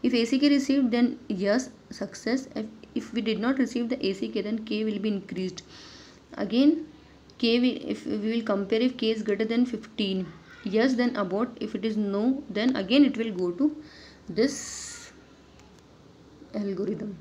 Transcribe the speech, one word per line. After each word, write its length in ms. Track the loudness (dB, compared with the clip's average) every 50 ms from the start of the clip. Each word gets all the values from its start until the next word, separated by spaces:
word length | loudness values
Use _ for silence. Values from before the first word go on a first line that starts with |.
If 120 | 0 2 2
A 120 | 2 2
C 140 | 2 2 4
K 100 | 6 6
received, 400 | 6 4 4 2 2 4 4 2
then 280 | 4 4 2 2 2 -4 -6
yes, 420 | -6 -4 0 2 2 2 2 0 -4 -14 -20 -18 -18
success. 580 | -10 -8 -8 -8 -8 -6 -2 -2 -2 -2 -2 -6 -8
If, 100 | -8 -8 -8 -10 -18 -20 -8 -8
if 180 | -6 -6 -4 -4
we 80 | -2
did 180 | 0 0 0 0
not 200 | 0 0 2 2
receive 280 | 0 0 0 -4 -2
the 160 | -2 -4 -2 -2
A 80 | -4 -2
C 140 | -2 -6
K, 140 | -4 -4 -4
then 240 | -4 -2 -4 -6 -4
K 180 | -4 -4 -2 -2
will 160 | -2 -2 -2
be 100 | -2 -2
increased. 520 | -2 -2 -6 -8 -6 -4 -4 -4 -6 -10 -16 -18 -20 -20 -20 -20 -20 -20 -20 -20 -20 -20 -20 _ -8
Again 540 | -6 -4 0 2 6 6 6 6 4 -2 -10 -16 -20 -20 -20 -20 -20 -20 -20 -6
K 220 | 0 2 2 4 4
will, 300 | 4 2 0 0 -4 -6
if 160 | -6 -6 -4
we 100 | -4 -4
will 240 | -2 -2 0 -2 0
compare, 400 | 0 0 0 0 0 0 2 2
if 160 | 2 2 0
K 140 | 0 0 0
is 100 | 0 0
greater 240 | 0 -2 0 0 0
than 220 | 0 2 2 2
fifteen, 580 | 2 0 -8 -8 -12 -4 -2 -2 0 0 -2 -4 -6 -10 -18 -20 -20 -20 -10 -8
yes, 320 | 0 2 4 4 4 4
then 200 | 2 2 0 0
abort. 340 | 0 -2 -2 0 -2 -2 -2 -4 -10
If 140 | -10 -6 -6
it 100 | -4 -2
is 100 | -2 -2
no, 480 | 0 -2 0 0 0 2 0 0 -2 -4 -6
then 260 | -4 -2 0 2 2
again 300 | 0 2 4 6 8 8
it 120 | 6 6
will 140 | 0 -4 -4
go 200 | -2 -2 -2 -2
to 240 | 0 2 0 0 0 -2 -14 -18 -20 -20 -20 -20 -20 -20 -14
this 840 | -6 0 0 2 0 0 -6 -12 -12 -12 -12 -14 -14 -14 -16 -18 -20 -20 -20 -20 -20 -20 -20 -20 -20 -20 -20 -20 -20 -20 -20 -20 -20 -20 -20 -20 -20 -20 -20 -20 -20 -20 -20 -20 -10 -8
algorithm. 600 | -6 -4 -4 -4 -4 -2 -4 -4 -6 -6 -10 -10 -12